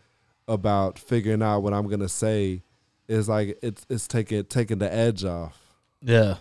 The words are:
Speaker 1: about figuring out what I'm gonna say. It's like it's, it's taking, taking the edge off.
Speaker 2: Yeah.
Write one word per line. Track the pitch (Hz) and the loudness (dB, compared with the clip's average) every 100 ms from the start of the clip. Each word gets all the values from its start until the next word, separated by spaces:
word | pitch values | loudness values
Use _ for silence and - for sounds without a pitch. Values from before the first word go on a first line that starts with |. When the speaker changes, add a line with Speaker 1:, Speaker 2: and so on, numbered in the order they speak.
| _ _ _ _ - | _ _ _ _ -4
Speaker 1:
about | 113 101 101 95 - | -2 2 2 2 -2
figuring | - 120 104 110 | -2 0 2 2
out | 110 104 | 2 2
what | 101 | 0
I'm | 101 101 | 0 -2
gonna | 104 98 | -2 -4
say. | - 110 107 98 92 - _ _ _ - | -2 0 0 0 -4 -10 _ _ _ -4
It's | 113 107 | -2 0
like | 107 104 101 | 0 -2 -4
it's, | 120 104 - | -8 -8 -6
it's | 123 - | -6 -4
taking, | 120 107 107 | -2 -2 -2
taking | 98 131 113 107 | -2 -2 -2 -2
the | 101 | -2
edge | 104 117 98 | 0 0 0
off. | 95 85 80 - _ _ _ _ | -4 -6 -8 -12 _ _ _ _
Speaker 2:
Yeah. | 127 117 104 95 | 2 6 6 2